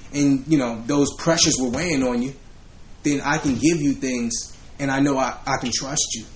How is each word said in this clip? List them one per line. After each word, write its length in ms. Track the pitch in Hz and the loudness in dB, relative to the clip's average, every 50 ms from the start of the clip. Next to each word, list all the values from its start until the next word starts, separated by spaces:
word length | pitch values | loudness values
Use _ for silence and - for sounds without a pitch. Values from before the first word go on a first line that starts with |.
| - - 139 | -16 -8 -2
and, 300 | 143 143 143 139 131 131 | 2 4 4 4 2 2
you 100 | 151 160 | 2 2
know, 260 | 143 127 120 117 110 113 | 2 2 0 -2 -6 -4
those 280 | - 143 147 143 - - | 0 2 2 2 2 0
pressures 400 | - - 165 165 160 - 160 131 131 | -2 0 2 4 4 4 2 2 2
were 100 | 131 123 | 0 -2
weighing 320 | 117 139 175 180 156 135 131 | 0 -2 0 0 0 2 2
on 200 | 127 120 120 123 | 2 0 0 -2
you, 100 | 139 139 - - - - - - - - - - - - - - | -4 -6 -10 -18 -20 -20 -20 -20 -20 -20 -20 -20 -20 -16 -4 -2
then 200 | 147 143 135 - | 0 0 0 0
I 160 | 143 151 156 | 0 -2 0
can 160 | - 147 123 | 2 0 0
give 260 | 110 120 160 170 160 | 2 4 2 2 4
you 120 | 147 139 131 | 2 0 0
things, 640 | - 139 131 127 120 117 117 - - - - - - - - - - | 0 -2 -4 -2 -2 -2 -4 -4 -6 -8 -10 -14 -18 -18 -18 -10 -6
and 120 | 143 139 | -4 -2
I 100 | 135 135 | 2 2
know 160 | 143 143 135 | 2 2 2
I, 220 | 131 131 120 110 - - | 2 0 -2 -4 -6 -4
I 100 | 139 135 | -4 -4
can 140 | 123 127 120 110 | -2 -2 -2 -4
trust 340 | - 139 131 147 147 - - - | -4 -4 -4 -2 -2 -2 -2 -4
you. 100 | - - - - | -10 -10 -14 -18